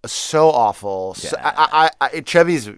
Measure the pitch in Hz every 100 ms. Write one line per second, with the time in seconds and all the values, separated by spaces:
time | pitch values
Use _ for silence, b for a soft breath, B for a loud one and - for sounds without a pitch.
0 | - - - 156 160 135 110 - 101 95
1 | 95 92 - - 151 - 156 156 160 -
2 | 135 160 - 170 170 160 104